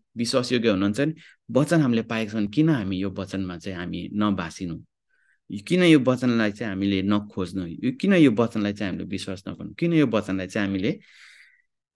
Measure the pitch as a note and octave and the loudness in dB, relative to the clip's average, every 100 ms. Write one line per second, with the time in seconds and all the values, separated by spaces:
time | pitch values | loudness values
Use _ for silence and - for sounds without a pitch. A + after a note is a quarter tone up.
0 | _ A2+ A#2 C3 B2 B2+ A2+ F#2+ G2+ G#2 | _ -6 -2 -2 0 0 2 2 0 0
1 | D3 D#3+ - _ - A#2 D3+ E3+ C3+ A2+ | -2 -4 -12 _ -2 0 4 4 4 2
2 | A2 A2+ G#2+ A2 G2+ B2 D#3 C#3 F#2+ F#2 | 0 -4 -4 -2 -2 2 2 2 -2 -4
3 | G2 F#2 F#2 G2 F#2 F2 G2+ F2+ F2 F2 | -4 -6 -6 -6 -6 -8 -10 -10 -8 -8
4 | E2+ G#2 G#2 F#2 E2 - F2+ E2 - _ | -6 -2 0 0 -4 -8 -8 -10 -14 _
5 | _ _ _ _ - G#2 - F3+ F3 D#3 | _ _ _ _ -12 -10 0 4 6 6
6 | B2 B2+ B2+ A#2 G#2+ G2+ A2+ F#2+ G2+ G2 | 6 2 2 2 0 -2 -6 -2 0 2
7 | G2 G#2 G#2 - F2+ F#2+ F2 D#2+ B2 B2 | 2 0 -2 -8 -6 -6 -8 -6 -6 0
8 | F#3+ F#3 C#3+ G#2+ A2+ A2 G2+ G2+ G2+ F2 | 4 6 6 6 0 0 -4 -4 -6 -6
9 | F2+ G2 - F#2 F#2+ F2 D#2+ - E3+ E3 | -8 -8 -8 -10 -10 -12 -12 -4 0 2
10 | C3+ G#2+ G2+ F#2+ F#2 A2 G2 G2 G#2+ G3+ | 4 2 -2 -4 -4 -2 -2 0 -2 -4
11 | _ - - - - _ _ _ _ | _ -20 -20 -20 -20 _ _ _ _